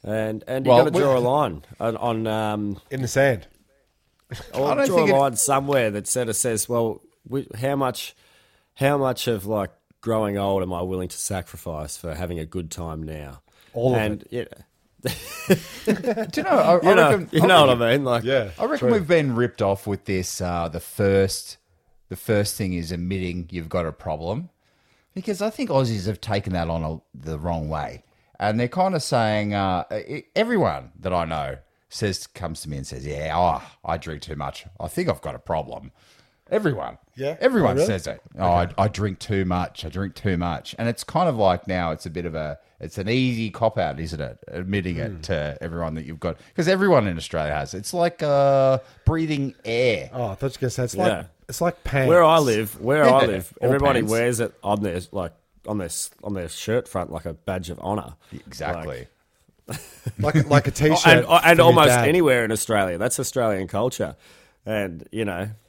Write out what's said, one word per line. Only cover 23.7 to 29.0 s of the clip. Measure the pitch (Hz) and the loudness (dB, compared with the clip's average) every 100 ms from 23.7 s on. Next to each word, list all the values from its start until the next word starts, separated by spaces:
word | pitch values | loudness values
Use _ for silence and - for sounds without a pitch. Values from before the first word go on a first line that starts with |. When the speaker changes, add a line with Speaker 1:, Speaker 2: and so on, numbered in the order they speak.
| 92 80 | -4 -4
Speaker 2:
a | |
problem, | 73 87 76 82 117 175 _ _ _ _ _ _ | -8 -8 -8 -6 -8 -8 _ _ _ _ _ _
because | - 202 190 | -12 -8 -4
I | 208 | -4
think | 214 254 | -4 0
Aussies | 135 127 110 92 | 2 2 0 -4
have | 98 | -6
taken | - 101 95 | -4 -4 -2
that | 90 82 | -4 -2
on | 82 | -4
a, | 80 80 _ | -4 -8 _
the | 67 76 78 | -16 -10 -6
wrong | 85 85 76 | -4 -4 -4
way, | 78 64 62 _ _ _ _ | -6 -8 -12 _ _ _ _
and | 101 110 | -2 0
they're | 123 | -2
kinda | 180 190 | 0 0
saying, | 175 | 0